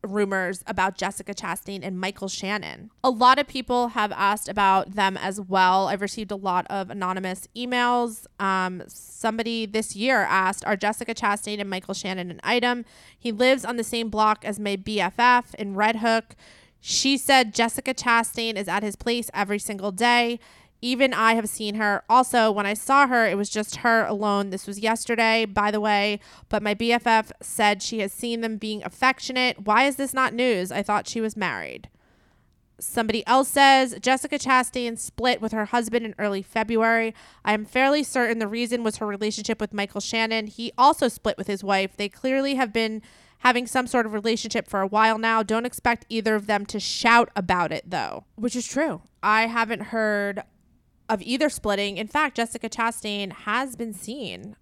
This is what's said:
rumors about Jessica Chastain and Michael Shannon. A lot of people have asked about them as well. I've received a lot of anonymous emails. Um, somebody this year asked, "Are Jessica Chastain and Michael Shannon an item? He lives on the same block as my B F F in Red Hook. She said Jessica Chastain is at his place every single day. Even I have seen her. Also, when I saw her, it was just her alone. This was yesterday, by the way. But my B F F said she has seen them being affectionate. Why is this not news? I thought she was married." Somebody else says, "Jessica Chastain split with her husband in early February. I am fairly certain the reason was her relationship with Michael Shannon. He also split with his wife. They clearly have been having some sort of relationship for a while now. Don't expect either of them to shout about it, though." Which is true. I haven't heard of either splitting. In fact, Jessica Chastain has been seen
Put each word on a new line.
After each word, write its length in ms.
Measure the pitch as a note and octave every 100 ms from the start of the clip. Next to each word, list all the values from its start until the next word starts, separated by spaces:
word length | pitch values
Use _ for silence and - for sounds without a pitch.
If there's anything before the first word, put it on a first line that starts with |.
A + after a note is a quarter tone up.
| G#3+
rumors 560 | G#3 G3 F#3+ F#3 F#3 -
about 320 | F#3 F#3+ -
Jessica 340 | F#3+ - G3+
Chastain 480 | G3 - F3+ - G3
and 160 | F3 F#3
Michael 300 | F#3 G3 F#3+
Shannon. 600 | - F#3+ G#3 D#2+ B1 A3 _
A 60 | C4
lot 300 | A3+ B3 C4
of 100 | C#4+
people 400 | C4 A#3+ B3 A#3+
have 240 | A#3+ G#3
asked 380 | - G3 G#3+ -
about 460 | G3+ G3 F#3+ - G3+
them 200 | G3 F#3+
as 240 | F#3 G3
well. 480 | F#3 F#3+ F#3 F#3+ F#3+
I've 140 | G3
received 280 | G3+ - G#3
a 60 | G3+
lot 300 | F#3+ F3+ -
of 220 | G3 F#3+
anonymous 580 | G3+ F#3 F#3 F#3 F#3 - A3+
emails. 680 | B3 B3 B3 B3 A#3+ A3 - -
Um, 440 | G3 F#3+ F#3 F#3 -
somebody 760 | - - - A3+ A3+ A3+ A#3
this 320 | G#3+ A3 G#3+ G3
year 220 | A#3+ B3
asked, 420 | F#3+ F#3+ F#3+ G3 -
"Are 100 | G3+
Jessica 380 | G#3 A3 A#3
Chastain 440 | A3+ A3 G#3 G#3+ G#3
and 120 | G3
Michael 240 | F#3+ -
Shannon 360 | F#3+ G3 F#3 F3+
an 100 | D#3
item? 420 | - A#3+ B3 A#3+ A#3 - - _
He 140 | A#3+
lives 320 | G#3+ B3+ C4+
on 140 | A#3 A#3+
the 40 |
same 280 | A3+ A#3 A3+
block 340 | G#3+ G#3+ G#3+
as 160 | - G3+
my 160 | G#3 F#3+
B 240 | G3 G#3+
F 140 | - -
F 380 | A#3+ B3 -
in 200 | - G3+
Red 220 | G3 G#3+ A3+
Hook. 400 | A3+ A3+ - - - - _ _
She 360 | - - C4+ C#4
said 380 | - C4+ A3+
Jessica 400 | A3 A#3 - C4
Chastain 640 | B3 B3 A#3 A3+ - A3+ G#3
is 120 | F#3+
at 140 | F#3+
his 140 | G#3+ G3
place 340 | A#3 A#3+ A3
every 260 | - G3+ G#3
single 320 | - G3+ G3+
day. 480 | F#3 A#3+ A#3+ A#3 A#3 - - _ _
Even 320 | A#3+ B3 C4
I 180 | G#3+ A3
have 160 | A3+ G#3+
seen 280 | - G#3+ G#3+
her. 280 | G#3 G3+ -
Also, 420 | B3 B3+ A#3+ A3
when 140 | G#3 G3+
I 80 |
saw 320 | G#3+ - C#4 C4+
her, 200 | B3 A3
it 120 | G3
was 100 | G3+
just 280 | G#3+ G#3 -
her 280 | A#3+ A3+
alone. 460 | - G#3 G#3 G3+ G3+
This 160 | G3 -
was 140 | G3+
yesterday, 680 | A3 A3+ - A3+ A3+ A3+ A3
by 240 | G3+ G#3
the 100 | G#3
way. 400 | G#3+ G#3 G#3 G#3 - - -
But 120 | G#3+
my 120 | G#3
B 180 | G#3 A#3
F 140 | A#3+ A#3+
F 260 | A3+ G#3+ -
said 400 | - - G#3 G3+
she 200 | - A3
has 120 | G3
seen 300 | - A#3+ A#3
them 160 | A3+ A3
being 260 | A3 G#3
affectionate. 800 | - - C4 B3+ - B3+ B3+ -
Why 200 | G3+ G#3+
is 120 | C#4 C4
this 160 | C4+
not 220 | C4 C4
news? 360 | A#3 B3+ G3+ F#3
I 120 | -
thought 260 | G3+ G#3 -
she 140 | A#3
was 160 | A3 G#3+
married." 500 | F#3 G#2 C#2+ B1+ - _ _ _ _ _ _ _ _ _
Somebody 480 | - A#3+ A3 A3 -
else 220 | C4 C4+
says, 480 | C#4+ C#4 C4+ C4 A3+
"Jessica 360 | B3 C4 D4 C#4+
Chastain 600 | - B3+ B3 B3+ A#3+ A#3
split 420 | - - B3 A#3+
with 120 | A3
her 120 | A3 G#3
husband 380 | A#3+ A3 A#3+
in 100 | A3+ -
early 240 | G#3 G3
February. 720 | F#3+ A3+ A3 A3+ A3+ A3+ A3+ - - _ -
I 80 |
am 100 | G#3+
fairly 380 | G#3+ B3+ C4+ D4
certain 360 | C4 C4 A#3 A3+
the 80 | G#3
reason 380 | A3+ A#3+ A#3+
was 140 | A3+ -
her 80 | G#3+
relationship 560 | G3+ G#3+ G#3 G#3 A3
with 100 | G#3+
Michael 300 | G3+ G3+ G#3
Shannon. 460 | - A3+ A3+ A3+ G#3+
He 220 | - A#3 -
also 320 | C4 D#4 B3
split 300 | - A3 -
with 80 | F#3+
his 180 | G3
wife. 320 | G3 G3 F#3+ -
They 140 | G#3
clearly 460 | - C4 C4+ C#4 C4
have 180 | B3
been 260 | A3+ A3+ A3 - - _ _
having 280 | B3 B3 B3
some 200 | C4 B3
sort 180 | B3+
of 80 | A3
relationship 560 | G#3 A3 A3+ A3 A3+ -
for 140 | G3+
a 40 | F#3+
while 300 | G#3+ A3 A3
now. 260 | A3+ A3+
Don't 220 | G#3 A3
expect 400 | A#3+ - B3 A#3 -
either 240 | A3+ G#3+
of 120 | G#3+ G#3
them 200 | G#3 G#3
to 120 | G#3+
shout 520 | - - A#3 A#3 -
about 380 | G#3 F3+ F3+ E3
it, 160 | D#3+ -
though." 380 | F3 F#2+ - _
Which 200 | - A#3
is 120 | B3 -
true. 340 | C4+ D#4 E3 _ _
I 240 | F#3 A3 A3+
haven't 380 | A#3 A3+ G#3+
heard 580 | G#3 A3+ G#3+ G#3 G3+ G3 - _ _ _ _ _ -
of 140 | G#3+
either 300 | G3 B3 D4+
splitting. 480 | - G#3+ G3 G3+ F#3+
In 100 | G#3+
fact, 300 | D4 D4+ -
Jessica 280 | A#3 A#3+ A3
Chastain 640 | - A3+ A#3 G#3+ G3+ G3
has 460 | - - A3+ C4+ A#3
been 160 | A#3
seen 640 | G3 - C#4 F#3+ F2+ F3 G#3+